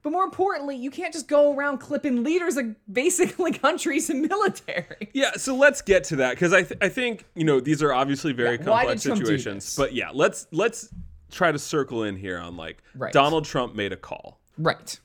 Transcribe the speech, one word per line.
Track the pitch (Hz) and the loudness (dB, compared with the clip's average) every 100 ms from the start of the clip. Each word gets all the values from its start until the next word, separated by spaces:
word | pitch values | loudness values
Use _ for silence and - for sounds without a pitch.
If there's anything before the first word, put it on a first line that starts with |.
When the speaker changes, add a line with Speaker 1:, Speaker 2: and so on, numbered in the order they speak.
Speaker 1:
but | 302 | -4
more | 339 | -2
importantly, | 381 - 381 339 285 269 | -2 0 -2 0 -6 -6
you | 262 | -8
can't | 262 349 | -8 -8
just | 320 247 | -8 0
go | 294 294 277 | 4 4 4
around | 285 269 | -2 -4
clipping | - 285 294 247 | -4 -4 0 0
leaders | 240 349 349 254 | 2 2 0 -2
of | 233 214 - | -4 -8 -4
basically | 202 311 - 359 - 359 | 0 2 2 0 0 -2
<laughs> | - 277 | 2 0
countries | 339 247 285 302 | 0 -2 -2 -2
and | 269 311 | -2 0
military. | 392 403 - - - - - 208 | 2 0 0 -8 -8 -8 -14 -8
Speaker 2:
Yeah, | 269 247 | 0 0
so | - - 262 | 0 -4 4
let's | 285 - | 4 4
get | - 185 180 | 4 4 4
to | 143 | 0
that, | 127 123 | 0 2
'cause | 175 | 4
I | 185 | 4
th-, | 175 - | 4 -2
I | 196 | -2
think, | - 247 220 _ | 0 -4 -4 _
you | - | 0
know, | 156 135 | 4 4
these | 131 147 | 2 2
are | 151 | 2
obviously | 127 139 139 160 | 2 2 0 -2
very | 123 120 117 | 0 0 0
Speaker 1:
Yeah, | - | 2
why | 233 | 2
Speaker 2:
complex | 254 110 | 2 0
Speaker 1:
did | 139 | 0
Trump | 214 | 0
do | 175 | 2
Speaker 2:
situations. | 143 120 98 - | 0 -2 -8 -8
Speaker 1:
this? | - | -2
Speaker 2:
But | 139 | -2
yeah, | 127 85 | -2 -6
let's, | 123 190 - - | 0 0 0 -8
let's | 160 226 - - - - - - | -2 -2 -2 -16 -16 -18 -20 -20
try | - 175 | 0 0
to | 143 | 0
circle | - 156 131 120 | -2 -2 -2 -4
in | 107 95 | -4 -6
here | 98 87 | -8 -8
on, | 85 87 | -10 -12
like, | 80 78 _ 135 | -14 -16 _ -10
Speaker 1:
Right. | 120 | 0
Speaker 2:
Donald | 147 143 160 151 | 4 4 2 -2
Trump | 143 120 104 | -4 -4 -4
made | 101 | -6
a | 92 | -6
call. | - - - _ _ - | -12 -14 -14 _ _ -2
Speaker 1:
Right. | 156 - - - | -2 -2 -10 -16